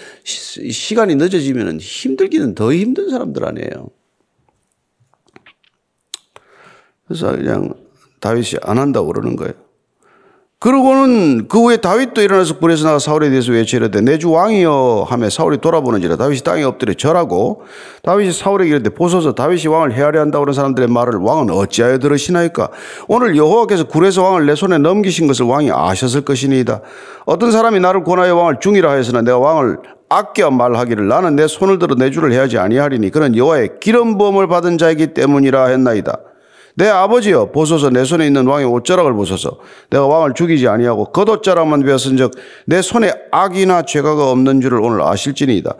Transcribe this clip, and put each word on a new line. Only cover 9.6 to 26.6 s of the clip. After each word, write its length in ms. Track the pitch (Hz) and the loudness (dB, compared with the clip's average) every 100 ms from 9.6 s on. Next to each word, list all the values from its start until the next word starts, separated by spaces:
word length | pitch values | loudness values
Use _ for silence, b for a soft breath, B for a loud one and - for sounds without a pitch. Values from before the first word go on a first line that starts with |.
| _ _ _ _ b b b b b - | _ _ _ _ b b b b b -4
그러고는 840 | 240 269 262 269 269 233 165 117 98 | 0 2 4 4 4 4 2 0 0
그 120 | 214 | 2
후에 180 | 233 233 | 4 2
다윗도 440 | 180 220 254 226 | 0 0 0 0
일어나서 380 | 202 190 165 - | 2 2 0 0
굴에서 260 | 165 160 156 | 0 2 2
나가 140 | 147 | 0
사울에 320 | 151 151 151 | 0 0 2
대해서 200 | 131 120 | 0 0
외쳐 260 | 117 110 123 | 0 0 0
이르되, 220 | 113 101 | 0 0
"내 180 | 120 156 | 2 2
주 100 | 170 | 2
왕이여." 800 | 160 208 208 165 143 127 107 78 | 2 2 2 2 2 2 0 -2
하며 180 | 120 110 | -2 -2
사울이 300 | - 160 139 | -2 -2 0
돌아보는지라. 600 | 160 165 127 104 87 85 | 0 0 0 -2 -2 -2
다윗이 240 | 135 135 | -2 -2
땅에 200 | 160 156 | -2 -2
엎드려 320 | 135 - 110 | -2 -4 -6
절하고 680 | 90 147 175 147 87 110 214 B B B B | -2 0 0 0 -2 -2 -4 B B B B
다윗이 280 | - 202 196 | -2 0 0
사울에게 380 | 170 190 196 175 | -2 -2 0 2
이르되, 220 | 147 104 | 0 -2
"보소서, 420 | - 175 180 151 | -2 0 0 0
다윗이 320 | 117 143 175 151 | -2 -2 0 0
왕을 280 | 160 151 | 0 0
헤아려 280 | 117 147 156 | 0 0 0
한다고 220 | 151 147 | 0 0
하는 100 | 143 | -2
사람들의 340 | 139 139 127 120 | -2 -2 0 0
말을 280 | 120 120 104 | 0 0 -2
왕은 340 | 101 156 117 | 0 0 0
어찌하여 480 | 87 98 - 120 131 | -2 -2 0 0 2
들으시나이까? 720 | 143 143 156 175 170 170 95 B B B B | 0 0 0 0 0 -2 -6 B B B B
오늘 280 | 226 240 151 | 0 2 2
여호와께서 480 | 151 226 208 190 139 | 4 2 2 -2 -2
굴에서 360 | 156 196 185 | 0 2 2
왕을 240 | 185 185 147 | 2 2 2
내 80 | |
손에 240 | 147 190 165 | 0 2 2
넘기신 480 | 151 202 190 170 156 | 2 2 0 0 0
것을 220 | 123 120 | 0 0
왕이 240 | 139 143 | 0 0
아셨을 500 | 65 175 190 127 139 | 0 0 -2 -2 -2
것이니이다. 600 | 139 131 135 135 | -2 -4 0 0